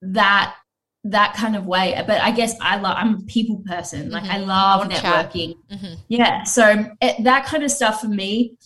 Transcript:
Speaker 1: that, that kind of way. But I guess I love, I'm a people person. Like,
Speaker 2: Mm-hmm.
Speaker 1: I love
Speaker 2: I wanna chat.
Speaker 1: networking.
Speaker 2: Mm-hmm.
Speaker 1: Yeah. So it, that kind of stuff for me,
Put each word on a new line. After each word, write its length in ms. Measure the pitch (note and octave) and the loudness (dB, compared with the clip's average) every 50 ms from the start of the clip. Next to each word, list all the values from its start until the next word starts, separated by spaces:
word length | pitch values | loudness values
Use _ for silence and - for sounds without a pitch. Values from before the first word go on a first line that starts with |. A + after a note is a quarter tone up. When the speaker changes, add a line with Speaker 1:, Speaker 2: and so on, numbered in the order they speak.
Speaker 1:
that, 540 | F#3 F#3+ F#3+ A3 G3+ G3 G3+ G3 - - - - _ _ _ _ _ _ _ _ - | -10 -4 0 2 2 4 4 2 2 0 -4 -12 _ _ _ _ _ _ _ _ -6
that 300 | G3+ G#3 G3+ G#3 - - | 0 2 2 2 2 0
kind 220 | G#3 A3+ A3 G#3+ | -2 -2 -2 -2
of 100 | G3+ F#3 | -2 -2
way. 360 | F#3 F3+ F#3 F#3+ F3+ - - - | 0 0 0 0 0 -2 -2 0
But 160 | G#3+ G#3 - | 0 0 2
I 80 | - G#3+ | 2 0
guess 240 | A3+ A#3 A3+ A3 - - | 0 0 0 -2 -2 -2
I 180 | - - G3+ G3+ | -2 -2 0 0
love, 180 | G3 F#3 - - | 0 -2 -2 0
I'm 160 | G#3 A3 G#3 | 0 0 0
a 40 | F#3 - | -2 -4
people 360 | - - A#3 A3 A3 G#3 F#3+ - | -4 -2 -2 0 0 -2 -6 -6
person. 440 | F#3 F3 F3 E3 - - C#3+ C#3+ C#3+ | -8 -8 -8 -8 -10 -10 -10 -10 -8
Like, 120 | E3 F3 G3+ | -8 -8 -6
Speaker 2:
Mm-hmm. 80 | F#3 | -4
Speaker 1:
I 60 | F#3+ G3 | -4 -4
love 420 | G3 G3 F#3+ F#3+ G3 G3 G3 F#3+ | -2 0 2 2 4 4 4 4
Speaker 2:
I 40 | G3+ | 2
wanna 100 | F3+ F#3 D#3+ | 0 -2 -2
chat. 320 | - F3+ E3+ D#3+ D#3+ - | 0 2 2 2 0 -2
Speaker 1:
networking. 220 | - F3 E3 D#3+ E3 - _ - | -4 -6 -6 -6 -10 -14 _ -18
Speaker 2:
Mm-hmm. 240 | G3+ F#3+ G3 F3+ E3 - - - | -16 -14 -12 -14 -14 -12 -8 -2
Speaker 1:
Yeah. 340 | A3+ A#3+ A#3 F#3 - F#3 G3 | 2 2 2 2 2 0 -4
So 420 | - - B3 A3 G#3 G#3+ G#3+ G#3+ - - - | 0 4 6 6 6 6 4 2 -4 -2 -2
it, 200 | B3+ B3 - - G#3+ | 0 0 0 2 2
that 200 | B3+ C4 C#4 C4+ | 2 2 2 2
kind 200 | - D#4 D#4 D4 | -2 -2 -2 -2
of 60 | C4+ | -2
stuff 300 | A#3+ - A#3+ G#3+ G#3+ - | -2 0 0 0 0 -2
for 80 | A#3 G#3+ | -4 -4
me, 460 | G3+ G3 F#3+ G3 G#3+ A#3 A#3+ A#3 - _ _ | -4 -4 -2 -2 0 0 0 -2 -4 _ _